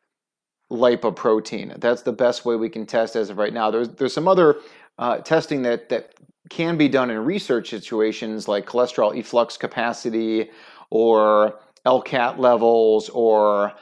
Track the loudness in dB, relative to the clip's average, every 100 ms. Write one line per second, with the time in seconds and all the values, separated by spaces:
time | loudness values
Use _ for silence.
0 | _ _ _ _ _ _ -12 0 2 2
1 | -2 -2 0 0 -2 -10 -12 -4 -2 -2
2 | -4 -2 -2 0 -2 -2 -4 -8 -6 -4
3 | -2 -4 -4 -4 -4 -2 -2 -2 -4 -4
4 | -4 -2 2 6 6 4 -4 -20 -20 -8
5 | -4 -4 0 0 0 -2 -2 -2 -4 -6
6 | -6 _ _ _ -12 -6 -2 2 2 2
7 | 0 -2 -4 -4 -2 -2 -4 -10 -6 0
8 | 0 -2 -8 -8 -4 -4 -2 -2 0 0
9 | 0 -2 -2 0 0 -4 -8 -4 -4 -4
10 | -4 -2 -2 -2 -4 -10 -20 -20 -4 0
11 | 4 4 4 4 2 -2 _ _ 0 0
12 | 0 -2 -2 2 2 4 4 4 4 2
13 | 0 0 2 4 4 2 -2 -6